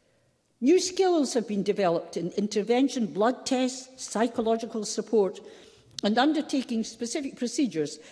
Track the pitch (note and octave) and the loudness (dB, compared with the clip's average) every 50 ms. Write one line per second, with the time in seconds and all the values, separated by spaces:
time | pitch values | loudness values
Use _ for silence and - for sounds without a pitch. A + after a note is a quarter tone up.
0 | _ _ _ _ _ _ _ _ _ _ _ _ A#3 C4 F4 F#4 F4+ - - - | _ _ _ _ _ _ _ _ _ _ _ _ 4 6 6 6 4 0 0 2
1 | F#4+ F4+ F4 D#4+ C#4 - - B3 G#3+ - G#3 G3+ F3+ G3+ F#3+ G3+ G3 F3 E3+ D#3+ | 2 4 4 4 2 2 0 -2 -2 0 -2 -2 0 0 0 2 2 2 2 0
2 | - - - G3 E3+ E3 - - G#3 G#3 - G#3+ F#3+ F#3+ A#3+ B3 C4+ C4 - C4 | -2 -6 -6 -6 -6 -4 -2 -2 -2 0 -2 -2 0 2 4 4 4 2 2 -2
3 | A3+ E3+ C#3+ F3+ G#3 A#3+ B3+ - - - C4+ B3 C4 B3+ B3+ - - - - - | -2 -2 0 2 2 2 2 0 -2 -2 0 0 0 -2 -2 -8 -14 -18 -16 -16
4 | - - - G#3 A3+ A#3+ - - A3 A3 A3+ A3+ A#3+ A3+ - A3+ G#3 - - - | -14 -6 0 0 0 0 0 -2 0 0 0 0 -2 -6 -8 -8 -6 -4 -6 -6
5 | - - - A3 G3 F#3 - - - - - - - - - - _ _ - - | -4 2 2 2 2 2 -2 -8 -16 -18 -20 -20 -20 -20 -20 -20 _ _ -10 -4
6 | - G3+ A3 A#3+ C4 D#4 D4+ D#4 D4+ - - C4+ A#3 - A#3+ A3 G#3+ - - - | -2 2 4 4 4 4 2 0 -2 0 -2 -2 -2 -2 -4 -4 -4 -6 -8 -8
7 | A#3+ A3+ - - C4+ C4+ - - B3 A#3 - - D4 G#3+ E3 D#3+ D3 C#3 - - | -8 -6 -6 -6 -6 -8 -6 -6 -6 -4 0 0 0 0 0 -2 -2 -2 -6 -12
8 | - - | -18 -20